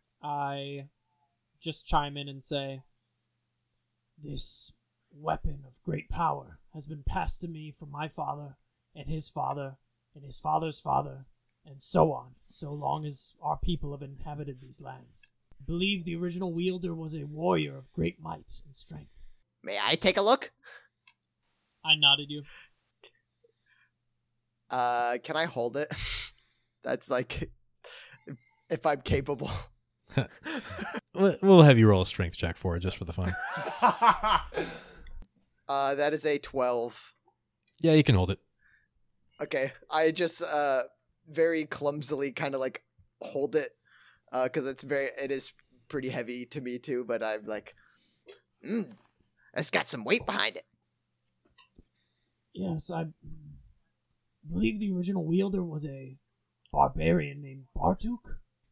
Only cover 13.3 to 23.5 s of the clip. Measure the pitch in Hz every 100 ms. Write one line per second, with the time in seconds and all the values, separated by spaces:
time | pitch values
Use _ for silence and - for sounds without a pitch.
13.3 | - 151 151 - 175 143 143 139 139 -
14.3 | 147 143 127 131 131 131 131 - - -
15.3 | _ _ - 139 170 190 202 170 170 175
16.3 | 175 185 170 180 185 175 165 160 156 147
17.3 | 147 170 175 - 135 131 - 85 - 160
18.3 | 80 - - - 139 - 151 73 - -
19.3 | - _ _ - 101 104 156 196 214 202
20.3 | 269 - _ - - _ _ _ _ _
21.3 | _ _ _ _ _ 156 156 143 139 143
22.3 | 147 143 - - _ _ _ - _ _
23.3 | _ _